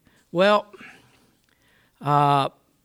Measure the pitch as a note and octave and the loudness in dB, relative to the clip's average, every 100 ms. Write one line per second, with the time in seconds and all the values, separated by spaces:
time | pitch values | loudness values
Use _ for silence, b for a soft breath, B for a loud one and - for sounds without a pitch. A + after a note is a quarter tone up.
0 | b b _ E3+ G3 G#3 G#3 - B B | b b _ -2 0 0 -2 -16 B B
1 | B B B _ _ _ _ _ _ _ | B B B _ _ _ _ _ _ _
2 | C#3+ D3 C#3+ C#3+ C3+ - _ _ | -2 0 2 0 -2 -8 _ _